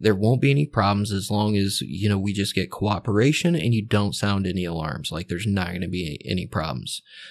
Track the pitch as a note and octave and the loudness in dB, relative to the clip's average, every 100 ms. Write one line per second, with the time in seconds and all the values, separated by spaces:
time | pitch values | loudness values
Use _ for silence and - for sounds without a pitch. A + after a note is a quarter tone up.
0 | G#2+ G2 A2 C3 C#3 C#3 D3 - G2+ G2+ | 2 4 4 4 4 2 2 2 2 2
1 | G#2 G2 F#2+ G#2 G#2+ G#2 G2 - - F2+ | 0 -4 -2 0 2 2 0 -2 -6 -2
2 | G#2 G2+ G2 G2 G2 - F2 - G#2 G#2+ | 2 2 0 -2 -2 -2 -4 -2 -2 0
3 | - G2+ C3 D#3 F3 F3 A#2 A2+ G#2+ G#2 | 0 4 4 4 2 2 2 2 2 2
4 | G2+ - G#2 G2 G2 F2+ F2 E2 D#2 - | 2 0 0 0 0 -2 -2 -4 -4 -6
5 | - D#2+ F2 F2 G#2+ G2 F2+ F2+ F2+ F2+ | -6 -8 -6 -4 0 0 0 -4 -6 -4
6 | D3+ - - F2+ F2 - D#2 B1 - - | -6 -8 -4 -4 -2 -4 -4 -6 -8 -12
7 | - - - | -14 -20 -20